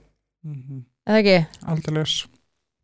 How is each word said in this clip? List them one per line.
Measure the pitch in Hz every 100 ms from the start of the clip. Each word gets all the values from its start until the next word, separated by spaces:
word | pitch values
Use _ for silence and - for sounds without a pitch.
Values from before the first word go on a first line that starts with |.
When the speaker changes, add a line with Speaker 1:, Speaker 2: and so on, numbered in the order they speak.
| _ _ _ _
Speaker 1:
Mhm. | 156 139 135 135 - _
Speaker 2:
Er | -
það | 220
ekki? | 202 185 160 -
Speaker 1:
Aldeilis. | - 160 156 156 151 - - _ _ _ _ _